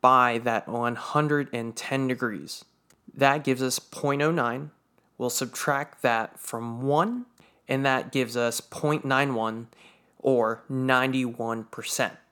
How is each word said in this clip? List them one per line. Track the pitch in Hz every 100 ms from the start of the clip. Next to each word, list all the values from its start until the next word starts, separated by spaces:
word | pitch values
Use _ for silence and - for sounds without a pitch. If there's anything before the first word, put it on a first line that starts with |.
by | 127 131 123 117
that | 120 110 -
one | 117 120 117
hundred | - 147 151 147 139
and | 120 117
ten | 113 - 135 131
degrees. | 123 120 98 71 - - _ _ _ -
That | - 139 147 139
gives | 127
us | 131 -
point | - - 143 139
oh | 151
nine. | 170 120 123 147 _ _ _ _ _
We'll | 123
subtract | - 123 - - 139 147 -
that | 127 113 110 -
from | - 117 117 117
one, | 135 143 196 240 247 _ - _ -
and | 135 139
that | 131 -
gives | 135 120 120
us | 117 113
point | - - 151 151 139
nine | 135 139 120
one, | 113 110 117 - - _ _ _
or | - 127 110 113 -
ninety-one | 131 131 131 131 131 123 120 113 113 110
percent. | - - - 113 - _